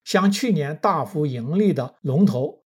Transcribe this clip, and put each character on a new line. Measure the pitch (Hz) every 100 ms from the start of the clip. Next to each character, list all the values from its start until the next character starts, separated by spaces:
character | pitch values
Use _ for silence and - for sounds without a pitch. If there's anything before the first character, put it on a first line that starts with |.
像 | - 190 196
去 | 196 247
年 | 165 139 151
大 | 202 165
幅 | 123 170
盈 | 147 123 120 180
利 | 208
的 | 139 123 _
龙 | 143 139 202
头 | 123 135 - _